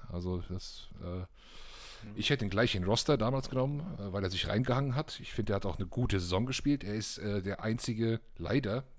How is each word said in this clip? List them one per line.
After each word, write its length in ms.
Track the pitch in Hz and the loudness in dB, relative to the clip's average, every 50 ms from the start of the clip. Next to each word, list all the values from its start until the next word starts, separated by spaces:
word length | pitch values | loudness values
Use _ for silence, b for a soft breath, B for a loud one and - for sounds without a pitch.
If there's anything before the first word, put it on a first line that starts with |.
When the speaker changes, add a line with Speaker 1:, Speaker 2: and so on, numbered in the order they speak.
| - - | -10 -8
Speaker 1:
Also 320 | - 90 87 90 90 87 85 - | -6 -4 -2 -2 -2 -2 -4 -4
das, 400 | 92 90 - - - - - - - - | -6 -8 -8 -10 -12 -14 -14 -14 -12 -10
äh, 220 | - 87 90 90 87 - - B B B B B B B B B B B B B 107 | -8 -6 -6 -6 -8 -8 -12 B B B B B B B B B B B B B -14
Speaker 2:
Mhm. 80 | 104 104 | -10 -4
Speaker 1:
ich 160 | 107 104 - | -2 2 2
hätte 140 | 117 - 107 | 2 2 2
ihn 60 | 101 | 2
gleich 260 | 101 107 123 120 - | 2 4 4 4 4
in 60 | 92 | 2
den 60 | 90 95 | 2 4
Roster 300 | 110 - - - 147 113 | 4 4 6 4 4 4
damals 320 | 110 117 135 135 - - | 4 2 2 0 -2 0
genommen, 300 | 127 127 131 139 147 147 165 190 - - | 0 0 0 0 0 -2 -4 -6 -6 -6
äh, 140 | 101 101 | -6 -4
weil 100 | 92 101 | -2 0
er 80 | 95 90 | 0 0
sich 160 | 92 90 - | 0 0 0
reingehangen 480 | - 98 110 131 - 120 131 143 139 123 | 2 2 4 4 4 4 2 2 2 0
hat. 240 | 147 - - - - | 0 -2 -4 -6 -12
Ich 140 | - - | -10 -6
finde, 200 | - - 101 - | -4 -2 0 2
er 40 | 101 | 2
hat 100 | 98 - | 2 2
auch 120 | 95 85 - | 0 -2 -2
eine 80 | 92 - | -4 -2
gute 320 | - 120 123 110 107 95 | 0 2 2 4 4 2
Saison 260 | 87 87 92 98 120 | 2 4 2 2 2
gespielt. 380 | 131 131 - - 143 143 135 90 | 2 0 0 2 2 2 2 0
Er 100 | 98 104 | -2 -2
ist, 240 | 110 104 - - - | -2 -2 -4 -4 -4
äh, 240 | - 104 101 101 | -2 0 0 0
der 180 | 90 98 98 - | 0 -2 -2 -2
einzige, 600 | - 110 113 117 - 120 113 110 113 113 113 110 - - - | 0 0 0 0 0 0 0 2 2 2 2 0 -2 -8 -10
leider, 480 | - 85 87 110 143 131 98 107 131 135 - - | -6 -2 0 2 2 2 0 -2 -2 -4 -6 -12